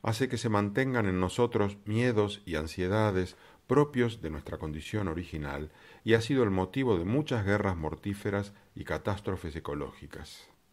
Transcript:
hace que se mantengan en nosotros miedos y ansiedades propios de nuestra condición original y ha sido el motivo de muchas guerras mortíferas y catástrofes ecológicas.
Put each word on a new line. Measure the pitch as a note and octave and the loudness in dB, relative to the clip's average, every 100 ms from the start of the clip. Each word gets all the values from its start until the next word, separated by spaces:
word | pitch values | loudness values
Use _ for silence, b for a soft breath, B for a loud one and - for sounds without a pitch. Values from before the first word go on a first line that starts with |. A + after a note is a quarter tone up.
hace | A2 A2+ C3 | -4 0 0
que | A#2+ | 0
se | A#2 | 2
mantengan | G#2 G#2 G#2 C3 B2 G2+ | 2 2 2 2 2 2
en | F#2 | 2
nosotros | F2+ - A#2+ A2 G2+ G2+ G#2 | 0 2 2 4 0 0 -4
miedos | A2 B2 G#2+ G#2 G2+ - | 0 2 4 2 0 -6
y | D#2 | -4
ansiedades | D#2 - F2+ G#2+ G#2+ F#2 F#2 - B B - | -4 -2 0 4 4 2 -2 -6 B B 0
propios | C3 D3 B2 A#2+ A2 | 4 4 2 0 0
de | D#2+ | -8
nuestra | D#2 - D#2+ | -8 -8 -6
condición | D#2 D2+ - G#2+ F#2+ | -6 -6 -4 -4 -2
original | D#2+ F2+ D#2+ D2 C#2+ D2+ B B B | -4 -6 -6 -6 -6 -8 B B B
y | A2 | 2
ha | A2+ | 2
sido | A2 C3+ | 4 2
el | A2+ | 4
motivo | F#2+ F#2 C3 B2+ F#2 | 4 0 0 2 2
de | F2+ | 2
muchas | C3 D3+ A#2+ | 0 0 0
guerras | G2 G#2 G2+ E2+ | 2 2 2 0
mortíferas | D#2 D#2+ G2+ G2+ G#2 G2+ G2+ b b - | -4 -4 -6 -4 -2 -2 -4 b b -12
y | |
catástrofes | G2+ - - F#2+ - F#2+ E2 D#2+ | -4 -4 -2 -4 -4 -4 -4 -6
ecológicas. | D2+ D2 C#2 - - - - - - _ _ | -6 -6 -6 -10 -16 -14 -14 -16 -20 _ _